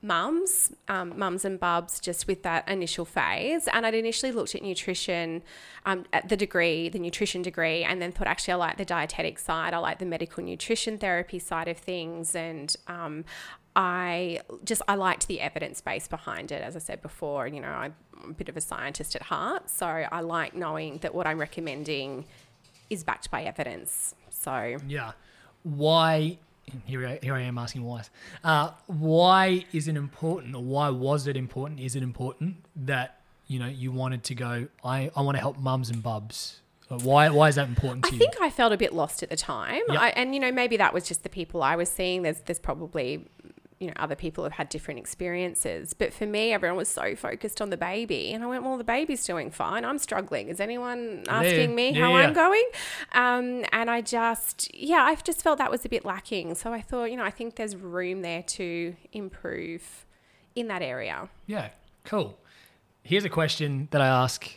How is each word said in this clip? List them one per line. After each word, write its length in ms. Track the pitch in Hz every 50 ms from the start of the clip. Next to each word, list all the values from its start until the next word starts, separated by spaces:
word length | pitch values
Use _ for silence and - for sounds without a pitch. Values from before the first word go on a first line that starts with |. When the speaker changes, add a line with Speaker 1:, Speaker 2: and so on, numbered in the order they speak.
Speaker 1:
mums, 680 | - 208 180 165 180 247 311 339 381 370 - - - - - _ _ -
um, 300 | 196 185 180 175 175 -
mums 240 | 202 190 175 190 -
and 160 | 196 190 180
bubs 400 | - 175 170 170 170 175 - -
just 260 | - - 175 - - -
with 160 | 190 180 -
that 240 | 185 165 165 - -
initial 340 | 196 196 175 165 - - 170
phase. 640 | - - 160 123 80 95 - - 262 311 339 - - -
And 120 | 226 233
I'd 100 | 226 220
initially 360 | 226 226 226 226 - - 262
looked 240 | 247 233 214 214 -
at 60 | 196 -
nutrition, 800 | 202 180 175 - - 180 - - - 180 170 170 165 165 170 170 - - - - - - - _
um, 200 | - 190 185 175 - -
at 160 | 165 - 190
the 80 | 214 190
degree, 500 | 208 196 - 180 170 170 160 160 165 170
the 120 | 165 180
nutrition 420 | 175 170 175 - 208 196 - 185
degree, 420 | 180 180 165 - 165 160 160 170 165
and 180 | - 180 185
then 100 | 175 180 185
thought, 140 | - 196 -
"Actually, 260 | 175 - - - 180
I 40 | 180
like 200 | 175 - - -
the 80 | 196
dietetic 540 | - 175 170 151 175 - - 165 160 - -
side. 340 | - - 165 160 165 170 175
I 60 | 170
like 200 | 170 - - -
the 60 | 185
medical 360 | 180 165 160 175 165 - - 175
nutrition 540 | 175 175 160 - - 226 226 - 226 220 208
therapy 400 | 214 196 175 175 180 - - 180
side 280 | 165 - 180 165 165 170
of 100 | 170 165
things." 580 | - - 180 180 165 165 170 170 165 165 -
And, 400 | 175 165 165 160 156 139 151 - - _ -
um, 380 | 175 175 170 156 151 156 165 - - - - - - - _ _ _ 196
I 640 | 190 180 175 180 180 175 175 170 180 180 170 - - _ - - -
just, 180 | - 233 - - -
I 80 | 202
liked 320 | 196 190 185 170 - - -
the 120 | 196 -
evidence 420 | - 147 - 156 147 - - -
base 260 | - - 202 - - -
behind 440 | - 160 - - - 82 - -
it. 120 | 143 151 -
As 120 | 117 160
I 40 | 170
said 200 | 156 - - -
before, 460 | - - - - - 147 143 139 123 127
you 120 | 147 143
know, 60 | 127 135
I'm 240 | 143 - - 147 156 _ _ _ - - - -
a 60 | 156
bit 160 | - - 165
of 80 | 165 165
a 40 |
scientist 540 | 147 - - - - 139 143 - 156 - -
at 60 | -
heart. 480 | - - 180 143 - 226 330 370 - -
So 160 | - - 190
I 360 | 170 160 160 156 - - 170
like 340 | 165 165 165 165 160 - -
knowing 420 | 175 180 156 156 156 156 156 139 156 156
that 100 | 165 -
what 140 | 175 180 156
I'm 100 | 156 160
recommending 840 | 147 151 - - 165 156 135 139 151 147 156 139 135 135 139 127 147 - - - - _ _ _ _ _ _ - _ _
is 140 | 214 180 160
backed 260 | - - - - -
by 140 | - 120 160
evidence. 720 | - - - 151 - - - - - - - - - - _ _ -
So 460 | - - - - 131 123 107 120 120 139 139 135
Speaker 2:
Yeah. 240 | 143 147 123 110 - - - - _ - - - _ _
Why, 800 | _ 170 147 143 147 151 160 165 165 160 160 156 156 160 175 - _ _ _ _ _ - 127 131 -
here 200 | - 135 131 127
I, 140 | 123 127 -
here 140 | - 127 139
I 60 | 131
am 180 | 123 123 123 123
asking 240 | 120 120 - 131 120
whys. 260 | 120 120 117 104 - _ - - - - - -
Uh, 280 | 165 160 147 147 165 - - - -
why 760 | 185 151 156 160 156 165 175 180 185 190 190 190 185 185 180 -
is 160 | - 160 147 156
it 80 | 156
important, 600 | 147 143 139 - - 156 160 170 185 123 120 135
or 80 | 131 123
why 260 | 127 135 139 147 147
was 380 | 131 127 127 135 143 147 135 143
it 100 | 139 135
important, 420 | 131 117 - 131 135 147 151 139
is 160 | 127 131 117
it 60 | 139
important 540 | 131 127 113 - 127 127 - - 151 180 185 160 - _ _ 156
that, 420 | 131 131 139 127 131 - - _ _ _ _ _ _
you 140 | _ 139 127
know, 80 | 123 123
you 240 | 139 131 123 127
wanted 320 | 127 127 131 127 131 120 -
to 100 | - 131
go, 340 | 117 127 120 120 120 117 - _ _ -
"I, 280 | 123 127 135 135 147 -
I 60 | 143
wanna 160 | 139 139 139 135
help 220 | - 143 139 143
mums 320 | 135 131 131 131 127 117
and 100 | 117 117
bubs"? 600 | 107 120 110 107 104 110 - - - - - - _ _ _ _ _ _
Like, 140 | 131 120 120
why, 260 | 127 139 143 151 143
why 200 | 143 147 151 156
is 60 | 143
that 120 | 139 139 127
important 380 | 120 117 - 135 123 131 -
to 40 | 349
Speaker 1:
I 40 | -
Speaker 2:
you? 40 | 120
Speaker 1:
think 240 | 466 605 - 480
I 80 | 370 302
felt 240 | - - 247 226 214
a 40 | 185
bit 140 | 220 - -
lost 260 | 170 147 139 - -
at 80 | - 160
the 60 | 170
time. 460 | 156 - - 143 113 98 - - 294 453 466
Speaker 2:
Yep. 120 | - -
Speaker 1:
I, 100 | - 233
and, 240 | - - 247 262 269
you 60 | 277
know, 120 | 269 254
maybe 260 | 254 254 247 240 233 208
that 180 | 196 - -
was 120 | 180 175 -
just 140 | 170 -
the 80 | - -
people 320 | - 196 170 - - 175
I 140 | 135 135 160
was 140 | 170 175 175
seeing. 340 | - - 185 180 180 185 180
There's, 160 | 156 160 160
there's 200 | - - 175 -
probably, 680 | - - 143 151 165 160 - 160 131 127 143 156 170 - _ _ - - - - _ - _ _
you 80 | 190 175
know, 60 | - -
other 180 | - 151 143
people 280 | - - 160 156 - 160
have 80 | 147 147
had 160 | - 139 139
different 300 | - 156 - - 147 120
experiences. 920 | - - - - 185 180 175 175 180 180 170 - - - 85 156 - - -
But 180 | _ 220 - -
for 120 | - 220
me, 260 | 208 208 208 220 226 220
everyone 240 | 202 190 170 175 185
was 100 | - -
so 260 | - - - - 202
focused 460 | 220 - - - - - 214 - -
on 80 | 214 202
the 60 | 190 170
baby. 540 | 170 175 185 214 233 208 185 123 73 76 -
And 80 | 220 233
I 40 | 240
went, 160 | 254 254 247
"Well, 120 | 262 262 254
the 60 | 233
baby's 380 | 226 233 262 311 311 285 240 -
doing 280 | - 180 165 139 -
fine. 340 | 156 - - - 180 226 233
I'm 140 | 240 277 294
struggling. 480 | - - 214 196 196 - 160 127 101 117
Is 120 | 131 -
anyone 640 | 196 214 233 247 247 247 240 240 240 226 208 160 -
Speaker 2:
Yeah. 80 | - - 220
Speaker 1:
asking 340 | 240 185 175 160 - 240 233
me 140 | 233 247 262
Speaker 2:
Yeah, 80 | 285 - 330
Speaker 1:
how 40 | -
Speaker 2:
yeah. 40 | - - 269
Speaker 1:
I'm 80 | 294 302
going?" 320 | 349 320 359 392 440 480 494 - - - - - - - - -
Um, 520 | 247 247 247 247 247 247 247 247 247 226 -
and 200 | - 220 233 233
I 100 | 233 233
just, 720 | 220 - - 233 226 233 226 - - - - - - - -
yeah, 300 | - - 285 339 330 262
I 100 | 262 320
just 280 | 302 - - 320 - -
felt 160 | 330 302 -
that 100 | 254 -
was 160 | - 247 -
a 40 | -
bit 160 | - 226 -
lacking. 500 | 196 185 190 - - 226 196 - 170 165
So 160 | - - 226 233
I 80 | 226
thought, 300 | 208 - - 247 240 226
you 60 | 240 254
know, 60 | 233
I 60 | 190
think 260 | 208 - 233 233 220
there's 200 | - 226 214 202
room 480 | 180 190 180 170 180 180 180 185 190 180
there 180 | 170 165 170 175
to 520 | - - - 196 175 170 170 170 170 175 - _ -
improve 920 | - 214 202 190 - - - 190 - - 165 165 165 175 - - - - - _ _ _ _ _ _ _ _ _ _
in 140 | 240 233 226
that 120 | 202 180
area. 480 | 175 131 123 127 113 - 80 67 - - - - -
Speaker 2:
Yeah, 240 | - 208 208 123 104 - - _ - _ _ _
cool. 340 | - - 208 160 104 101 - _ - - - - - _ _ _ _ _ _ _
Here's 220 | 117 160 202 202
a 40 | 175
question 600 | - 160 160 147 - - 156 143 139 135 143 151
that 100 | - 147
I 60 | 139 131
ask 420 | 131 127 127 127 - - - - -